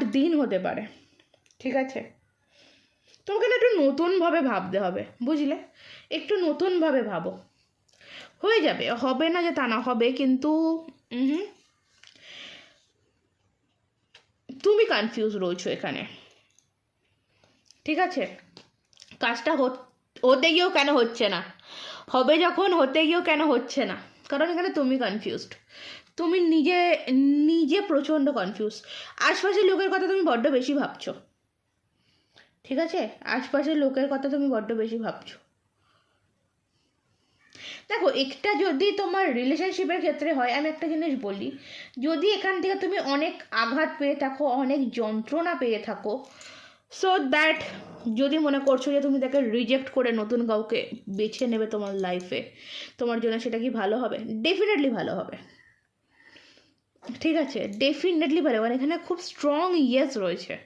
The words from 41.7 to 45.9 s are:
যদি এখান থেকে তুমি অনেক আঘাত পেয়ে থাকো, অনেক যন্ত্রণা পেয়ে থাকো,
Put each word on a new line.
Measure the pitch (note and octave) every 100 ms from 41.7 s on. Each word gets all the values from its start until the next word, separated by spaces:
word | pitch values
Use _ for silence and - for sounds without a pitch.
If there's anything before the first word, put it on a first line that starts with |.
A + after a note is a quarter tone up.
| - - -
যদি | C#4 D#4+ F#4+
এখান | G#4 F#4+ F#4+
থেকে | F#4+ G4
তুমি | F#4 F#4+
অনেক | C4+ C#4 E4 F4 -
আঘাত | A3 A#3 C4+ D#4 -
পেয়ে | C#4+ D4
থাকো, | C4+ C4 D4 B3
অনেক | C4 C#4+ B3
যন্ত্রণা | A#3+ G#3+ A3 A3 D4+ E4+ E4
পেয়ে | B3 G#3+
থাকো, | A3